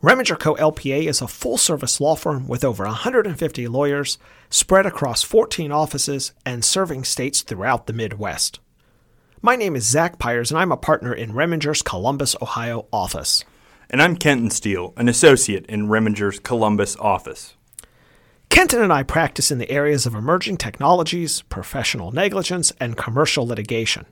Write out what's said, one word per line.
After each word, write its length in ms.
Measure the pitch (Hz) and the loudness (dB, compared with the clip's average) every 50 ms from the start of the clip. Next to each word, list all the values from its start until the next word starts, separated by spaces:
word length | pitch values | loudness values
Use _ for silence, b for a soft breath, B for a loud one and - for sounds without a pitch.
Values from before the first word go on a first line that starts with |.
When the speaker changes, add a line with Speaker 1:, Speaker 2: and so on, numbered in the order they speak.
| - | 6
Speaker 1:
Reminger 340 | 151 247 262 247 196 175 - | 4 4 4 4 -2 -2 0
Co. 180 | - 160 151 | 0 0 0
L 180 | - 156 156 156 | 4 2 2 2
P 180 | - - 135 | 0 -6 -2
A 160 | 135 143 160 165 | -2 -2 -2 0
is 140 | 135 - | -2 -2
a 60 | 135 113 | -4 -4
full-service 720 | - - - 254 233 - - - 175 143 - 123 - - | -10 -8 -4 -4 0 0 2 0 0 -2 -2 -4 -2 0
law 140 | 143 147 160 | 2 2 0
firm 340 | 156 - 170 151 135 131 131 | 0 0 -4 -4 -4 -4 -6
with 160 | 123 120 - | -4 -2 -2
over 180 | 135 117 101 95 | -2 -2 -2 -4
a 80 | 104 | -6
hundred 340 | 110 113 - 233 254 247 208 | -6 -4 -4 0 2 2 2
and 140 | 208 160 - | 2 -2 -4
fifty 260 | 170 156 - - 123 | -4 -4 -4 -6 -8
lawyers 520 | 120 117 131 143 143 143 143 147 - - - b b b b b b | -4 -2 0 0 0 0 -2 -4 -6 -6 -10 b b b b b b
spread 360 | - - - - 185 190 196 | 0 0 2 4 4 4 4
across 380 | 202 - - - 131 117 - - | 4 0 -2 -4 -2 0 -2 -4
fourteen 480 | - - 220 - - - - 165 147 | 2 4 4 4 4 -2 -6 -4 -2
offices 640 | 143 151 156 151 - 147 - - 143 139 131 - _ _ _ | 0 0 0 0 -2 -4 -4 -2 -2 -4 -4 -8 _ _ _
and 200 | 131 123 120 117 | -8 -6 -2 0
serving 400 | - - 190 190 180 156 131 131 | 0 0 0 -2 -2 -4 -6 -4
states 380 | - - - 127 139 143 - - | -6 -4 -4 -4 -2 -2 -2 -4
throughout 440 | - - 92 98 123 131 117 - - | -4 -8 -4 -2 0 0 0 -2 -6
the 60 | 113 | -6
Midwest. 680 | 113 113 107 110 101 104 98 78 - - - - - _ _ _ _ _ _ _ _ _ _ _ _ _ _ _ - | -6 -6 -6 -6 -6 -8 -8 -4 -4 -4 -6 -6 -10 _ _ _ _ _ _ _ _ _ _ _ _ _ _ _ 0
My 140 | - 220 254 | 2 2 2
name 220 | 247 220 196 160 131 | 4 2 -2 -2 -2
is 100 | 113 98 | -2 0
Zach 320 | 120 147 165 175 170 - | 2 2 2 2 0 -4
Pyers, 320 | - 120 120 120 117 117 | -4 -2 0 0 -2 0
and 80 | 147 160 | 0 0
I'm 140 | 180 185 151 | 2 2 0
a 20 | |
partner 380 | 123 - - 156 - - 123 123 | -2 2 0 0 0 0 -4 -6
in 180 | - 113 110 | -6 -6 -6
Reminger's 500 | 104 120 151 170 170 160 151 147 151 - | -2 -2 0 0 0 -2 -2 -2 -2 -2
Columbus, 540 | - - - 92 - 120 139 139 143 131 - - | -2 -4 -4 -2 -2 -2 0 0 -2 -2 -2 -4
Ohio 460 | - - - 123 117 117 117 117 - _ | -6 -6 -6 -6 -6 -4 -6 -6 -8 _
office. 540 | - 107 92 90 - 78 67 - - - - b b b b b b b b b | -4 -4 -4 -4 -6 -6 -4 0 0 -2 -2 b b b b b b b b b
Speaker 2:
And 120 | - 127 | 2 4
I'm 160 | 151 175 170 - | 4 4 4 2
Kenton 320 | - 156 143 127 117 110 | 2 2 2 2 2 -2
Steele, 440 | - - - 107 98 90 87 90 - - | -2 -2 -2 -2 -2 -2 -4 -6 -4 0
an 100 | 120 120 | 2 2
associate 580 | 117 - - 156 139 123 - - 101 92 - - | 4 8 8 8 8 8 6 0 -2 -4 -4 -4
in 200 | 110 104 104 104 | -6 -4 0 2
Reminger's 540 | 107 110 110 107 104 104 104 101 98 - | 2 2 2 2 0 0 -2 -2 -2 -4
Columbus 560 | _ - 127 117 110 107 104 104 104 98 - - | _ -4 -2 2 2 2 4 2 2 0 -2 -2
office. 580 | - 104 98 87 - - 69 - - - - _ _ _ _ b b b b b b b b b b b b b b b | 0 0 0 0 -2 -8 -14 -14 -16 -20 -20 _ _ _ _ b b b b b b b b b b b b b b b
Speaker 1:
Kenton 320 | - 330 370 349 - 240 | 4 4 6 6 4 2
and 100 | 226 196 | 4 4
I 120 | 165 139 135 | 4 2 2
practice 460 | - - 165 165 143 - - 131 - | 0 0 0 0 0 -2 -2 -2 -2
in 100 | 147 123 | -2 -2
the 120 | 117 - | -2 -2
areas 340 | 127 143 143 147 151 135 117 | 0 0 2 2 2 2 0
of 80 | 123 113 | -2 -4
emerging 440 | 107 107 135 170 185 180 214 196 170 | -4 0 0 0 0 0 -2 -4 -4
technologies, 840 | - 113 - - 135 147 180 180 165 156 - 175 170 151 - - - | -6 -8 -6 -2 4 4 4 4 4 0 -2 -4 -4 -4 -4 -6 -6
professional 680 | _ - 95 90 - - 139 113 - - 110 92 85 | _ -10 -10 -10 -8 -6 -4 -4 -4 -4 -4 -6 -6
negligence, 640 | 113 143 190 202 196 196 175 - 175 180 165 - - _ | -2 0 0 0 0 -2 -2 -2 -4 0 0 -2 -2 _
and 160 | 127 120 117 - | -6 -6 -6 -6
commercial 500 | - - 113 131 156 147 - - 123 117 | -6 -4 0 2 2 2 2 0 -2 -2
litigation. 600 | 120 110 104 107 120 113 113 107 - - - _ | -4 -6 -6 -4 -2 -2 -2 -2 -4 -6 -8 _